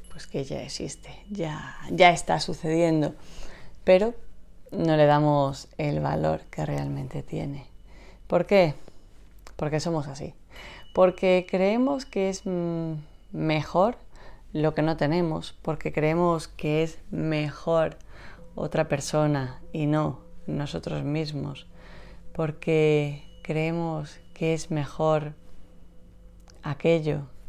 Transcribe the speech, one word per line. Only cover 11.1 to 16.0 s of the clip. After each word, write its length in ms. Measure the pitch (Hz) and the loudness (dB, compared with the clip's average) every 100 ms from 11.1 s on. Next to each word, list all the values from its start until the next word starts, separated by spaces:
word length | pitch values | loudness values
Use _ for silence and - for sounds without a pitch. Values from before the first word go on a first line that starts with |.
| 180 185 185 175 | 6 4 4 4
creemos 560 | 185 190 233 262 277 - | 2 2 2 2 0 -4
que 240 | 202 190 | -2 -2
es, 140 | 190 190 | -2 -4
mm, 480 | 175 170 165 160 156 151 - - | -2 0 -2 -2 -6 -10 -18 -12
mejor 680 | 156 156 156 - 170 208 247 - - - - - | -4 0 0 2 2 2 2 -10 -16 -16 -16 -8
lo 200 | 156 151 | 0 0
que 80 | 151 | 2
no 140 | 156 160 | 2 2
tenemos, 640 | 147 175 170 160 170 - | 2 2 2 -2 -6 -8
porque 300 | - 151 156 | -6 -4 -2
creemos 560 | 156 | 2